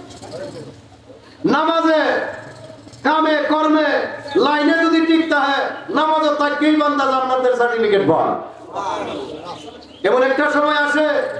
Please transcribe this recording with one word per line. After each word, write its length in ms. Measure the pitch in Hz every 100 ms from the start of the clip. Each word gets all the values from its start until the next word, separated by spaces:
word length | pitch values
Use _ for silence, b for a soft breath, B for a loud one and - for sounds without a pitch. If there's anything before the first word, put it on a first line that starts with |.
| - - - 170 587 160 - - - - - - - - 175
নামাজে, 580 | 269 320 330 320 311 262 - - - - - - - - -
কামে, 400 | 269 311 311 302 294
কর্মে, 360 | 311 302 311 285 254 - - - -
লাইনে 380 | 269 294 302 330 330
যদি 200 | 330 330
ঠিক 240 | 320 320
থাকে, 640 | 294 277 277 - - -
নামাজে 360 | 285 311 311 302 294
তাকেই 360 | 294 277 302 302
বান্দা 300 | 294 277 262
জান্নাতের 500 | 269 262 254 247 233
সার্টিফিকেট 460 | 240 226 208 190 143
পায়। 480 | 151 - - - - - - - 214 - 151 - - - - - - - -
এমন 200 | - 254
একটা 280 | 262 262 294
সময় 240 | 294 294 294
আসে, 320 | 294 294 302 277 -